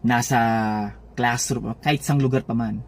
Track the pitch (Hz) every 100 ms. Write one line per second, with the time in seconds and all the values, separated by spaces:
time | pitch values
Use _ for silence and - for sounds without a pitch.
0 | 117 120 - 123 113 113 110 107 104 -
1 | - - 120 120 - 123 113 123 147 147
2 | - 143 131 131 - 117 117 107